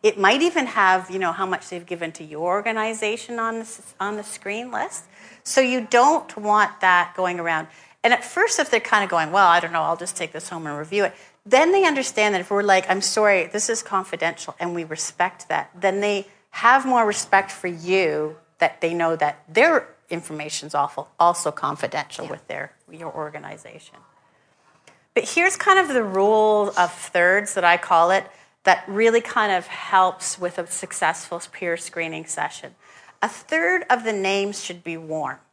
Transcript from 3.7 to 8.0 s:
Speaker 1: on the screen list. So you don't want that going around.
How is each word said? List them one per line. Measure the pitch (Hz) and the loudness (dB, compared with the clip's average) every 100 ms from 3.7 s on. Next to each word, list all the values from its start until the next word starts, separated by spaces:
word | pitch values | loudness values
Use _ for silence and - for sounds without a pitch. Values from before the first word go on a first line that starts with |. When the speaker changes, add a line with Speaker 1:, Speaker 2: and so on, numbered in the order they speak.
| - - _ | -16 -20 _
Speaker 1:
on | 196 208 | -8 -6
the | |
screen | 208 - 196 214 247 | -10 -12 -8 -8 -8
list. | 233 359 - - - - - | -8 -8 -10 -16 -20 -20 -16
So | - - | 0 2
you | 254 254 220 | 2 0 2
don't | 240 269 320 - - | 4 6 4 -2 -8
want | 208 208 202 - | 2 2 2 2
that | 185 180 175 - | 4 4 2 -2
going | 185 175 | -2 -2
around. | 170 160 160 - - _ | -2 -4 -4 -18 -20 _